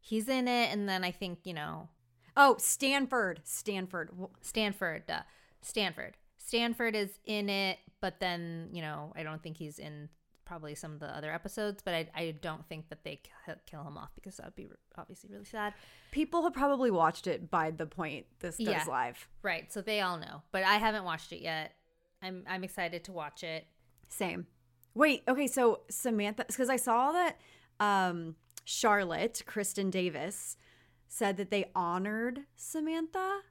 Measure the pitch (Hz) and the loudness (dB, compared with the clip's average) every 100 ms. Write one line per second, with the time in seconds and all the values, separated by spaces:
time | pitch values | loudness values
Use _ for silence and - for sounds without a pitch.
0 | - 220 226 262 247 240 233 208 202 190 | 0 -2 2 2 4 4 2 2 0 0
1 | 180 175 190 175 - 165 151 160 165 _ | -2 -4 -6 -8 -8 -6 -6 -8 -12 _
2 | _ _ _ - 277 247 - - 269 277 | _ _ _ 8 10 10 2 2 2 2
3 | 262 254 202 160 - - - 196 185 185 | 2 2 2 -2 -6 -8 -4 -4 -4 -6
4 | 165 180 185 - - - 214 196 180 156 | -8 -8 -12 -12 -6 -2 0 0 -4 -4
5 | - - - - _ _ - - 196 160 | -6 -6 -6 -20 _ _ -8 -2 -2 -2
6 | - - _ _ - 226 233 226 233 214 | -12 -12 _ _ -2 0 2 2 0 0
7 | 202 - - 214 202 196 196 185 - _ | -2 -6 -4 -2 0 2 0 -2 -8 _
8 | 190 180 185 175 170 165 165 175 156 151 | -6 -2 -2 -2 -4 -8 -8 -8 -6 -6
9 | 151 - 156 156 165 156 156 147 147 147 | -8 -8 -8 -8 -10 -10 -10 -10 -12 -12
10 | 151 _ _ _ - 175 156 147 165 151 | -14 _ _ _ -14 -12 -10 -10 -10 -10
11 | 151 - 151 160 190 - 208 202 - 170 | -10 -8 -6 -6 -8 -4 -4 -4 -2 -2
12 | 160 - 170 156 170 156 156 160 156 156 | -2 -4 -6 -4 -8 -8 -10 -14 -12 -14
13 | - 151 - - - - - 160 160 147 | -12 -14 -16 -20 -14 -14 -12 -12 -12 -12
14 | - - 196 185 - - - - _ - | -14 -14 -16 -14 -16 -14 -18 -18 _ -20
15 | 170 190 - 202 202 226 208 208 - - | -18 -18 -18 -18 -12 -6 -6 -6 -20 -20
16 | - - 302 339 339 254 285 277 254 185 | -8 -2 2 4 2 2 2 4 4 6
17 | 160 165 - 165 170 175 160 160 160 - | 4 4 -4 -4 0 2 2 -2 -6 -4
18 | 160 143 - _ 180 160 214 180 156 131 | -6 -6 -12 _ -10 -4 0 2 2 0
19 | 120 - - - 202 165 - - 196 214 | -2 -4 -16 -8 -2 -2 -4 -8 -2 0
20 | 190 170 - 151 - 190 190 208 220 214 | 2 -2 -6 -12 -4 2 6 6 6 2
21 | 185 160 - 170 170 160 156 _ _ _ | -2 -6 -6 -8 -4 -4 -4 _ _ _
22 | _ _ 185 185 - 185 185 196 175 170 | _ _ -8 -8 -6 -6 -4 -2 -2 -2
23 | 170 180 147 - 170 160 - _ _ - | -8 -8 -8 -8 -6 -6 -8 _ _ -20
24 | - - 185 175 175 _ _ _ _ - | -16 -4 -2 -2 -8 _ _ _ _ 6
25 | 302 269 - 254 277 - 240 214 - - | 6 6 2 2 2 6 6 4 -2 -4
26 | 247 226 202 208 - 214 254 254 254 233 | 0 2 0 -2 -6 0 2 2 4 4
27 | 269 339 349 302 - - _ _ 208 196 | 4 4 2 0 -16 -20 _ _ 4 6
28 | 185 175 165 160 _ - - - 226 202 | 4 0 -6 -10 _ -18 -6 2 6 6
29 | 185 160 233 - - - 202 - 196 185 | 4 0 0 -2 -6 -4 -2 0 0 2
30 | 180 151 156 202 - - - - _ _ | 0 0 -6 -6 -10 -12 -16 -20 _ _
31 | _ - 208 190 196 208 190 - 170 180 | _ 0 2 2 0 0 0 0 0 2
32 | 196 214 240 254 285 _ - 320 311 330 | 0 0 -2 -4 -10 _ -8 -2 0 0
33 | 320 381 381 403 392 | -2 -2 -2 -2 -6